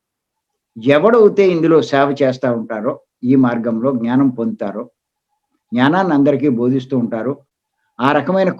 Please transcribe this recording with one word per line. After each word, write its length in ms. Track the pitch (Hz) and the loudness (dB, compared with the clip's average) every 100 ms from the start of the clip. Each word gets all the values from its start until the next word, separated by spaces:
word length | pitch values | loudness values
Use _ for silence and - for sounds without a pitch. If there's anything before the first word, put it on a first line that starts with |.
| _ _ _ _ _ _ _ 113 117 147 | _ _ _ _ _ _ _ -6 0 2
ఎవడైతే 480 | 202 233 208 202 190 165 | 4 4 4 4 2 2
ఇందులో 220 | 160 160 - | 2 2 2
సేవ 160 | 139 143 131 | 0 0 0
చేస్తా 260 | 135 127 127 117 | -2 0 -4 -4
ఉంటారో, 340 | 98 110 117 - _ _ 123 | -6 -6 -6 -8 _ _ 0
ఈ 40 | 135 123 | 2 2
మార్గంలో 440 | 117 117 113 131 127 | 0 -2 -2 -2 -2
జ్ఞానం 280 | 117 127 135 120 | -2 0 0 0
పొందుతారో, 440 | 113 107 104 98 - _ _ _ _ _ _ _ _ | -6 -6 -8 -8 -12 _ _ _ _ _ _ _ _
జ్ఞానాన్ని 400 | 120 135 185 185 143 | 0 0 2 0 2
అందరికీ 320 | 143 135 147 117 | 2 2 0 0
బోధిస్తూ 360 | 123 135 127 131 | 0 -2 -2 -4
ఉంటారో, 300 | 113 113 117 143 _ _ _ _ _ - | -4 -4 -6 -8 _ _ _ _ _ -4
ఆ 100 | 135 147 | 0 0
రకమైన 320 | 151 190 185 131 | 0 -2 -2 -2